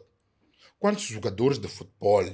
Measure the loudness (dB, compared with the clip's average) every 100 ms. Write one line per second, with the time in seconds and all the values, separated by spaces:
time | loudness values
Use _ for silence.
0 | -12 _ _ _ _ _ -20 _ 0 0
1 | -4 -6 -6 -2 -2 -2 -8 -14 -18 _
2 | 4 4 2